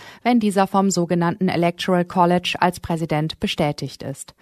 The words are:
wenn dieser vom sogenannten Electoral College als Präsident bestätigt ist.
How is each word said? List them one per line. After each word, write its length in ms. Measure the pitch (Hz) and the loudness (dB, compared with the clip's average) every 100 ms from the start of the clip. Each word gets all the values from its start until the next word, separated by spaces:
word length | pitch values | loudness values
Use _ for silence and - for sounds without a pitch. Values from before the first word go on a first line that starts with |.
| - - | -20 -6
wenn 160 | 233 240 | 0 2
dieser 260 | 208 190 190 | 2 2 2
vom 240 | 196 196 | 2 2
sogenannten 600 | 185 170 175 170 - 185 | 0 0 2 0 0 0
Electoral 540 | - 170 175 - 180 | 2 0 0 0 0
College 520 | 175 190 175 180 175 - | 0 2 4 4 0 0
als 200 | 180 175 | 0 0
Präsident 600 | - 165 165 151 156 - | -6 -4 -2 -2 -2 -4
bestätigt 640 | 208 - 151 143 135 - | -6 -2 -2 -2 -10 -10
ist. 320 | 120 139 - - | -12 -12 -16 -20